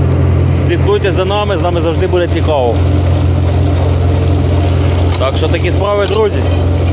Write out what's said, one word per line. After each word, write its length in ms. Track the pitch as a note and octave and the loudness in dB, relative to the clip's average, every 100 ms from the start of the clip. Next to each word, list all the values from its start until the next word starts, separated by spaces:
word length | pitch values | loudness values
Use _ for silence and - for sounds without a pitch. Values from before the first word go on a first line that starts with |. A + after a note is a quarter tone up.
| - - - - - - - | 0 0 0 2 0 0 0
Слідкуйте 460 | E3+ G3 G#3 G3+ | 0 0 0 0
за 120 | F3+ | 0
нами, 320 | F#3 G#3 G#3 F#3 | -2 -2 -2 -2
з 60 | |
нами 180 | F3 E3+ | 0 0
завжди 260 | E3 D3+ F3+ | 0 0 0
буде 220 | F3 E3+ | 0 0
цікаво. 460 | E3+ D3 D3 A#2+ - - - - - - - - - - - C3+ - - - C3 C3 - - - - - - - - | 0 0 0 0 0 0 0 0 0 0 0 0 0 0 0 0 0 0 0 0 0 0 0 0 0 0 2 0 0
Так 180 | C3+ - | -2 0
що 120 | D#3+ | 0
такі 240 | E3 F3+ | 0 0
справи, 340 | - G3+ G3+ F#3+ | 0 0 0 0
друзі. 360 | G#3 G#3 - - - - - - | 0 0 0 0 0 0 0 0